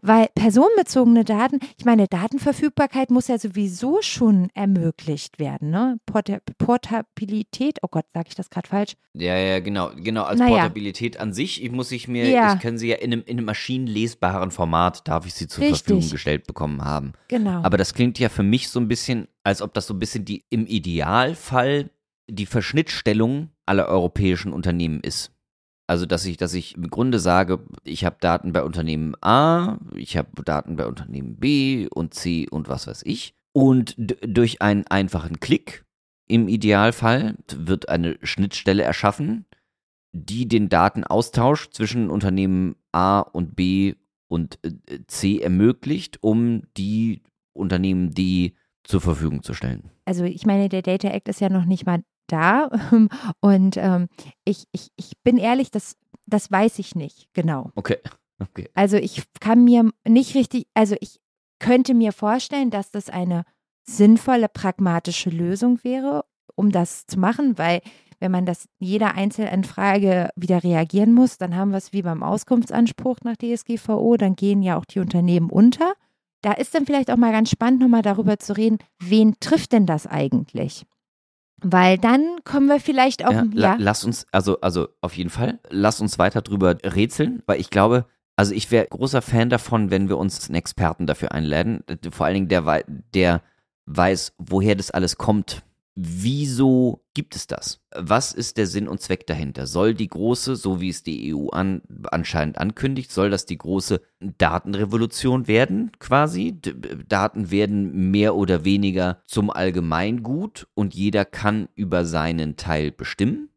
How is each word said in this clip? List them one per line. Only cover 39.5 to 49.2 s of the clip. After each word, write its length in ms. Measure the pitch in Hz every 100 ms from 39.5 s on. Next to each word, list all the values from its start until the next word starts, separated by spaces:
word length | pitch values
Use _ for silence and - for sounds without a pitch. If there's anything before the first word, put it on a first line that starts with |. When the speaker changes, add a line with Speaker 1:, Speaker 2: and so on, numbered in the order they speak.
| _ _ _ _ _ _
Speaker 2:
die 360 | 87 73 110 120
den 200 | 110 101
Datenaustausch 1000 | 85 95 - - 98 117 - 120 151 -
zwischen 400 | - 107 120 107
Unternehmen 680 | 90 98 95 95 92 92 - _
A 280 | 85 92 101
und 360 | - 85 85 -
B 380 | 90 95 98 - _ _ _
und, 300 | 85 82 -
äh, 80 | - - _ 71 -
C 360 | - 98 104
ermöglicht, 840 | - 90 110 123 - 165 - -
um 400 | 107 110 120 113 - -
die 460 | 95 107 113 101 _ _ _
Unternehmen 600 | - 95 90 95 92 90 85
D 400 | 92 92 90 - _ _
zur 180 | - 95
Verfügung 420 | 87 73